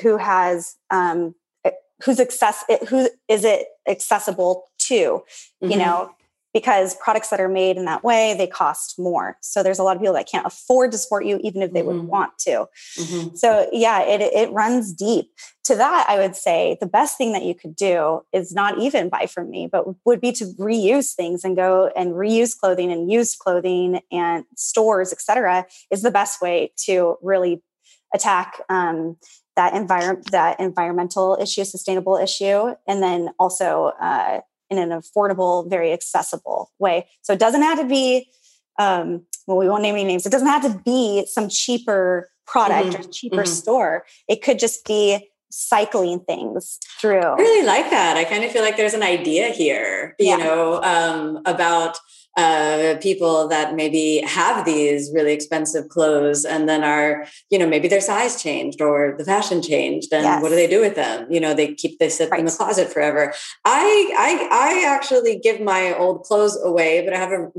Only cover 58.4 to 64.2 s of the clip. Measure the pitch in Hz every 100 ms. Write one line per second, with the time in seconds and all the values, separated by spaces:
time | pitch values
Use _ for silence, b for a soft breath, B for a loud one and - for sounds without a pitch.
58.4 | 160 135 135 143 151 147 143 139 151 196
59.4 | 202 175 151 143 135 151 - 156 156 170
60.4 | 151 170 170 190 214 156 127 113 120 165
61.4 | 156 151 147 - 160 - 160 - 160 165
62.4 | 160 - 196 196 170 151 147 147 147 B
63.4 | B B - 277 403 415 381 349